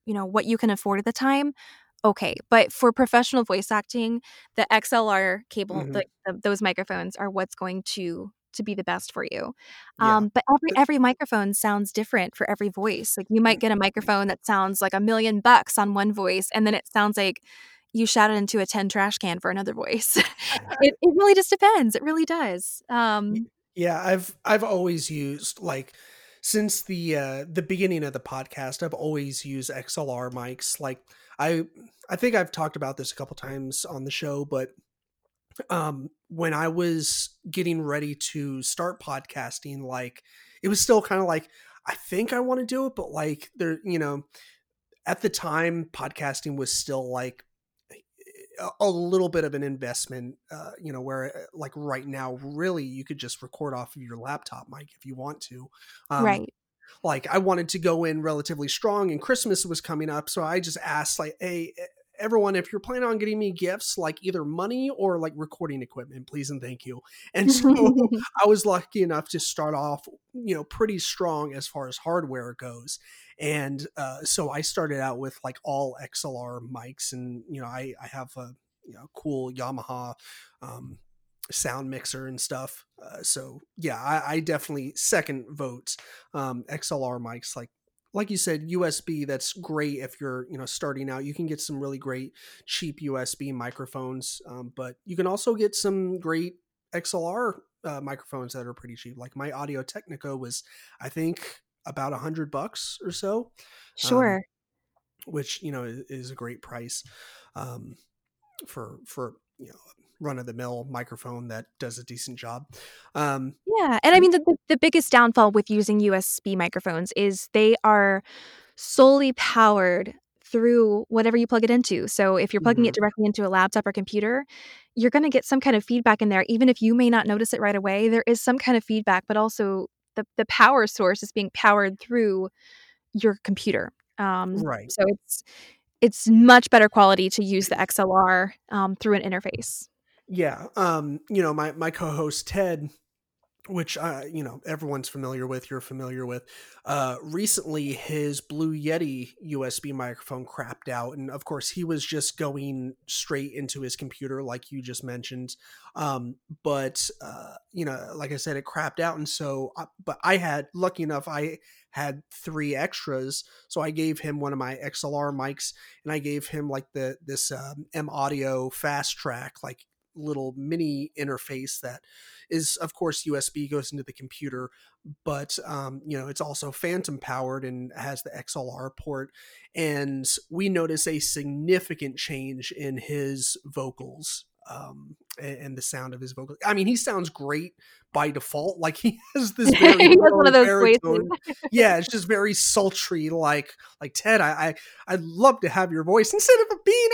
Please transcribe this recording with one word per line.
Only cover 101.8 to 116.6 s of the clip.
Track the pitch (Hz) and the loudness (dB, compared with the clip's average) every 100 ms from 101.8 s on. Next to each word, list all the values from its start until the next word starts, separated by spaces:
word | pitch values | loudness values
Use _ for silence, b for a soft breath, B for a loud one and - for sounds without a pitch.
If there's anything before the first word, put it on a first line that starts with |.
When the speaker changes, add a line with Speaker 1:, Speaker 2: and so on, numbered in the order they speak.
| - | -14
Speaker 2:
about | 143 139 | -8 -6
a | 135 | -6
hundred | 147 160 147 | -8 -6 -6
bucks | 143 180 - - - | -6 -8 -8 -12 -10
or | 196 | -10
so. | 170 196 220 247 _ b b b b | -6 -4 -4 -6 _ b b b b
Um, | - | 0
Speaker 1:
Sure. | 254 240 190 190 _ _ _ _ _ _ _ | 4 4 0 -4 _ _ _ _ _ _ _
Speaker 2:
which, | - 151 135 - | -10 -8 -8 -10
you | 165 | -8
know, | 135 | -8
is, | 120 120 135 | -10 -12 -14
is | 135 127 | -14 -14
a | |
great | 131 120 120 | -12 -14 -14
price, | - 123 120 - - b b b b - | -14 -14 -12 -12 -14 b b b b -14
um, | 127 120 - - _ _ _ _ _ - - | -14 -14 -18 -20 _ _ _ _ _ -20 -18
for, | - 113 - 254 | -14 -14 -16 -18
for, | - 123 - _ - | -12 -12 -14 _ -20
you | 117 | -20
know, | - _ _ _ - | -20 _ _ _ -14
run-of-the-mill | 151 127 123 117 123 120 131 | -10 -10 -10 -10 -10 -10 -10
microphone | 127 123 - 131 120 120 | -12 -12 -14 -14 -12 -12
that | 110 - - | -12 -14 -12
does | 123 117 | -12 -12
a | |
decent | 123 120 - 123 | -16 -14 -14 -14
job. | 117 120 147 B B B B | -12 -14 -14 B B B B
Um, | 156 147 139 131 - - | -2 -2 -2 -6 -10 -2
Speaker 1:
Yeah, | 440 330 233 | 2 2 4
and | 294 | 6
I | 370 | 8
Speaker 2:
mm. | |
Speaker 1:
mean, | 370 | 8
the, | 339 311 | 6 4
the, | 339 - | 0 2
the | 277 | 4
biggest | 320 330 - | 4 4 6
downfall | 247 233 233 214 | 8 8 8 6
with | 208 208 | 6 2
using | 214 208 208 | 2 2 4
U | 208 | 4
S | 190 185 - | 2 0 -4
B | - | -2
microphones | 190 | -2